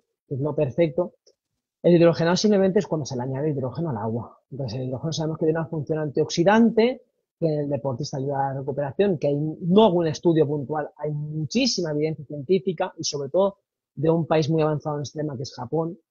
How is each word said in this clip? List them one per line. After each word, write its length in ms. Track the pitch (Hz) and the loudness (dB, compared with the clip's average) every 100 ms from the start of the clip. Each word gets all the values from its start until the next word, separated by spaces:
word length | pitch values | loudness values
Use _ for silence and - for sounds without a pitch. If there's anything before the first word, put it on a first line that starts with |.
| _ _ _ | _ _ _
que 80 | 135 | -4
es 60 | |
lo 140 | 147 147 | -2 -2
perfecto, 580 | 147 - 170 165 175 - _ _ _ _ _ _ | -2 0 0 0 -4 -8 _ _ _ _ _ _
el 120 | 170 175 | 4 8
hidrogenado 400 | 170 165 165 180 | 6 6 2 2
simplemente 440 | 214 202 190 190 | 4 4 4 2
es 80 | - | 0
cuando 180 | 160 135 | -4 -4
se 100 | 123 | -6
le 80 | |
añade 280 | 131 131 156 | -6 -4 -2
hidrógeno 400 | 139 127 - 165 | -2 -4 -4 -4
al 60 | 113 | -4
agua. 420 | 113 117 104 - _ | -4 -6 -8 -16 _
Entonces, 280 | 127 131 113 | -10 -8 -6
el 80 | 127 | -6
hidrógeno 260 | 127 165 | -6 -6
sabemos 240 | 160 156 160 | -4 -4 0
que 80 | 160 | 0
tiene 140 | 160 | 0
una 100 | 160 | -2
función 300 | 160 - 156 | -6 -4 -4
antioxidante, 1040 | 156 143 151 - 170 214 226 226 233 254 - _ _ _ | -2 -2 -2 2 4 6 6 4 2 0 -10 _ _ _
que 80 | 165 | -2
en 120 | 151 | 0
el 80 | 147 | -2
deportista 480 | 139 135 135 147 143 | -2 -2 -4 -6 -6
ayuda 320 | 135 139 135 | -4 -2 -4
a 40 | |
la 60 | 135 | -4
recuperación, 560 | 135 135 143 - 202 165 | -6 -6 -4 0 0 0
que 80 | 147 | -2
hay, 80 | 143 | -2
no 500 | 156 156 170 190 226 | -2 -4 2 6 6
algún 220 | 175 165 | 4 0
estudio 400 | 139 180 160 139 | 0 2 4 2
puntual, 420 | 147 131 151 147 - | 0 -4 -6 -6 -8
hay 140 | 151 | -6
muchísima 800 | 147 151 156 156 226 262 - 170 | -6 -6 -6 -2 0 0 0 -2
evidencia 340 | 147 156 156 143 | -2 -2 -4 -8
científica 680 | 147 131 185 - 165 185 - | -10 -2 0 0 -4 -6 -6
y 60 | |
sobre 260 | - 147 139 | -8 -6 -2
todo 280 | 175 196 190 _ _ _ | 0 0 -2 _ _ _
de 160 | - 160 | -2 0
un 160 | 165 156 | 2 2
país 240 | 156 147 | 2 2
muy 120 | 160 | 2
avanzado 360 | 156 151 156 147 | 2 0 -4 -6
en 60 | |
este 160 | 143 156 | -6 -6
tema 180 | 151 127 | -6 -6
que 60 | |
es 100 | 135 | -10
Japón. 440 | - 120 156 165 175 _ | -10 -6 -4 -4 -8 _